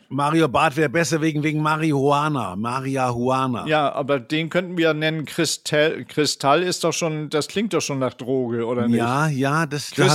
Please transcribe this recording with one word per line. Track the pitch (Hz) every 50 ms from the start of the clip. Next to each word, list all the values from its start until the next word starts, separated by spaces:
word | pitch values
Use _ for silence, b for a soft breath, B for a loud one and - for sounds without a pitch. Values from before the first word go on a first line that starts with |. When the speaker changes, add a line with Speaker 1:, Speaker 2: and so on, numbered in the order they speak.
| - _
Speaker 1:
Mario | 135 139 143 147 156 165 160 139
Barth | 117 139 156 160 123 156
wär | 156 135
besser | 117 170 165 120 165 151
wegen, | 151 160 151 151
wegen | 147 156 151 151
Marihuana. | 151 151 156 151 160 160 143 139 135 143 143 143 147 156 151 131 110 92 90
Marihuana. | 98 110 117 123 135 131 135 135 131 127 127 120 120 120 127 131 131 135 131 120 101 -
Speaker 2:
Ja, | 147 156 156 143 135
aber | - - 139 123 143 135
den | 117 - 156 156 165 156
könnten | - 180 190 175 180 175
wir | 165 160 156
nennen | 151 156 156 160 160 139
Kristall. | - - - 160 143 - - - - 151 151 151 165 - - 127
Kristall | - - 156 151 139 - - - 135 143 165
ist | 180 180 165 - -
doch | 165
schon, | 147 - 175 160 156 151 151 139
das | - 151 143 -
klingt | - 196 233 202 -
doch | 156
schon | - - 143 135
nach | 131 123 -
Droge, | - 123 117 135 131 127 117 120 117 117
oder | 113 127 123 120 117
nicht? | 117 113
Speaker 1:
Ja, | 117 117 127 143 156 156
ja, | 143 127 135 139 143 160 165
das, | 139 147 147 - -
du | - 143 139
hast | 135 151